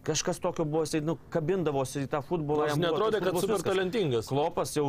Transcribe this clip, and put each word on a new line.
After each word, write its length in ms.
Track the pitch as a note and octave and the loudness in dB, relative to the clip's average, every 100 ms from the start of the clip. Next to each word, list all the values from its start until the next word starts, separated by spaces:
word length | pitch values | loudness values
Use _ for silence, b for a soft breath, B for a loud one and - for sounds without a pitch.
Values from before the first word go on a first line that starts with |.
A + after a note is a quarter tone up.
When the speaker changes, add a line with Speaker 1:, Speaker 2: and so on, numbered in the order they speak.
Speaker 1:
kažkas 400 | - D3 - F3 | -2 -2 -2 -2
tokio 220 | F#3 E3 | -4 -2
buvo, 180 | D#3 D#3 | 0 0
jisai, 200 | D#3 E3 | 0 0
nu, 120 | D3+ D#3+ - | -2 -4 -2
kabindavosi 720 | E3+ D3+ F#3+ D#3 C#3 C3 D3 | -2 2 2 2 2 0 -2
į 60 | C3+ | -2
tą 120 | D3+ | -2
futbolą, 420 | C3 F3 D3 D3+ | -2 -4 0 2
Speaker 2:
Nors 80 | D3+ | 2
Speaker 1:
jam 80 | D3 | 2
buvo 80 | E3+ | 2
Speaker 2:
neatrodė, 300 | E3 A3 G#3+ | 2 2 2
Speaker 1:
tas 20 | |
Speaker 2:
kad 60 | F#3 | 0
Speaker 1:
futbolas, 160 | F3 | 0
Speaker 2:
super 140 | G3 G#3 | 0 0
Speaker 1:
viskas. 100 | F#3 | 0
Speaker 2:
talentingas. 600 | F#3+ F#3 A3+ F3 A2+ G#2+ | 0 0 0 0 0 0
Speaker 1:
Klopas 420 | C3+ D#3 F3 D#3 | 0 0 -2 -2
jau 140 | - | 0